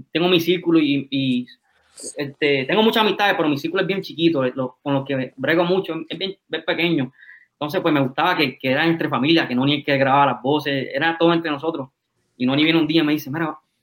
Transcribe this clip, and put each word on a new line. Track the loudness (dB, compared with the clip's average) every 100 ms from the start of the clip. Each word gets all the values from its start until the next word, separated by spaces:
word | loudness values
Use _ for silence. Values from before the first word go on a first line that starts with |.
| -8
tengo | -2 2
mi | 2
círculo | 2 0 2 2
y, | 2 0 -2
y, | -4 -2 -2 -4 _ _ _ _ -18 -14 -10
este, | -10 -2 0 0
tengo | 2 2
muchas | 4 4
amistades, | 2 2 2 2
pero | 0
mi | 0
círculo | -2 -2
es | -2
bien | -4
chiquito, | -6 0 0 2
lo, | 0 -2 -6 -6
con | -2
los | -2
que | -2 -4 -6 -4
brego | 0 0
mucho, | 2 0 -2 -8 -10
es | -8
bien, | -10 -10 _
es | -8
pequeño. | -4 -2 0 0 -2 -8 -20 -20 _ _
Entonces, | -6 -2
pues, | 0
me | 2
gustaba | 0 0 0 2
que, | -2 -2
que | -2
era | 0 0
entre | 0 -2
familia, | -2 2 2 2
que |
Noni | 0 0 0
es |
que | 0 0
grababa | 2 4 2
las | 0
voces, | -2 -2 -2 -4 -4
era | -2 -2 2
todo | 2
entre | 2 0
nosotros. | -4 -4 -6 -10 _ _ _ _ -4
Y | 0
Noni | 2
viene | 4 4
un | 2
día | 2
y |
me | 2
dice, | -2 -4
"Mira, | -6 -6 -8 _ _